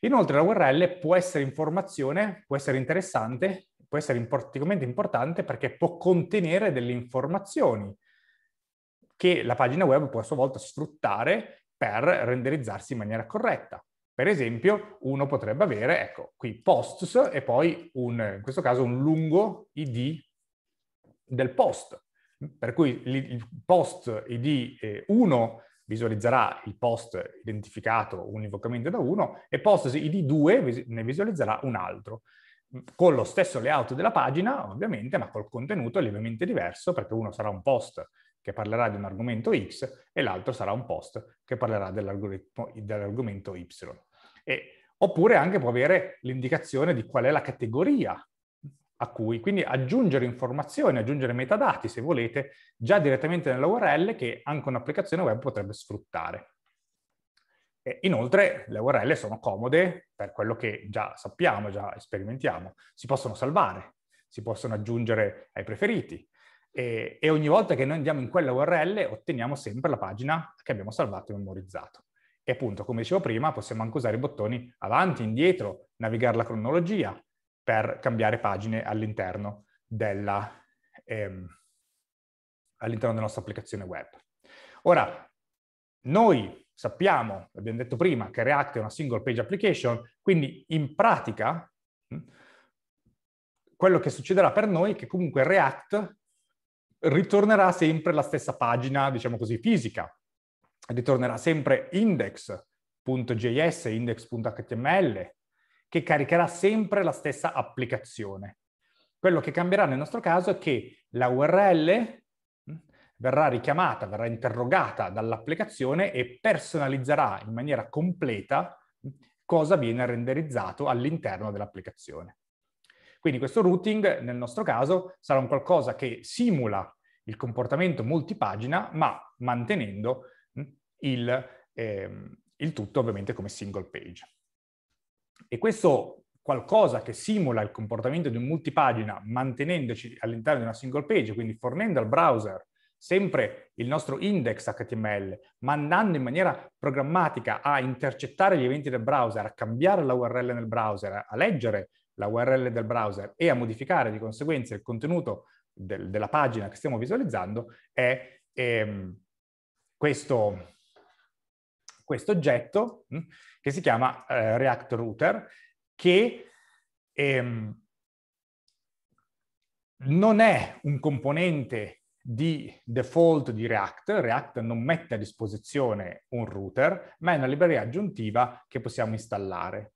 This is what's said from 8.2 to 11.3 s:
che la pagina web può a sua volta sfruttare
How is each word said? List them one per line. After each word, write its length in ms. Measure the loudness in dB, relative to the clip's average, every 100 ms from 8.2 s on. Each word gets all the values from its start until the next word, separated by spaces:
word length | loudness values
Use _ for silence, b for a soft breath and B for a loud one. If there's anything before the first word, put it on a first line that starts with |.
| _ _ _ _ _ _ _ _ _ _
che 280 | 2 4
la 100 | 0
pagina 300 | 2 2 4
web 240 | 4 4 2
può 100 | -4
a 60 |
sua 100 | -4
volta 240 | 0 0 -2
sfruttare 1080 | -14 -10 -10 -4 -2 0 0